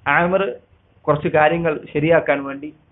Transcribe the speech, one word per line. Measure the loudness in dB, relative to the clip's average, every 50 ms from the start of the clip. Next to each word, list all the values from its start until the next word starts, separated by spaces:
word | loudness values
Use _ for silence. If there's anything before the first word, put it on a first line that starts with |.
| _ 0
ആമിർ | 2 2 2 2 0 0 -2 -2 -6 -10 _ _ _ _ _ _ _ _
കുറച്ച് | _ -2 -2 0 0 0
കാര്യങ്ങൾ | 2 4 4 4 2 2 -2 -2 -2 -4 -8 -6 -4
ശരിയാക്കാൻ | -2 2 4 2 2 2 0 -2 -2 -2
വേണ്ടി | -10 -12 -12 -14 -16 -18 _ _ _